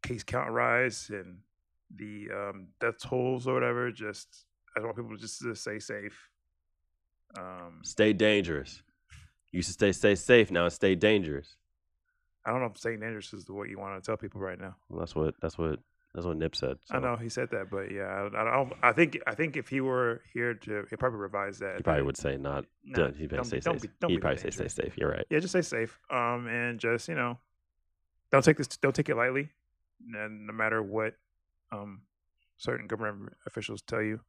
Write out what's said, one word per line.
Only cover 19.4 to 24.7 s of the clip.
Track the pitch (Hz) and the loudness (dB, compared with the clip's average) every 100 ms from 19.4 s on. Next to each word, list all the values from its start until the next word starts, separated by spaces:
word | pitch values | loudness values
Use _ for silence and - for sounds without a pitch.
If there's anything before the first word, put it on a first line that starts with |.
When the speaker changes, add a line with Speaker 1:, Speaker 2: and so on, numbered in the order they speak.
| 160 139 | -2 -4
Speaker 1:
if | 123 | -4
he | 135 | -2
were | 131 127 120 117 - | 0 2 2 0 -6
here | 123 120 | -4 -2
to, | 107 - 104 98 | -4 -6 -6 -6
he'd | 110 | -2
probably | 127 110 | -2 -2
revise | 98 101 98 92 | -4 -4 -4 -6
that. | 98 92 | -6 -2
Speaker 2:
He | |
probably | 85 76 | 2 2
would | 69 67 | 2 0
say | 71 69 | -2 -2
not, | 69 69 - _ | -4 -4 -8 _
Speaker 1:
Nah, | - - | -4 2
Speaker 2:
don't, | 71 71 | 2 0
he'd | 76 | -4
probably | - | -4
Speaker 1:
don't | 123 | -2
Speaker 2:
say | 69 | -2
Speaker 1:
be, | |
don't | 165 170 | 0 -2
Speaker 2:
safe. | |
Speaker 1:
be, | - _ | -4 _
don't | 87 | 0
Speaker 2:
He'd | 87 | 2
Speaker 1:
be | |
Speaker 2:
probably | 87 - | 2 0
say | - | -2
Speaker 1:
dangerous. | - - | -4 -6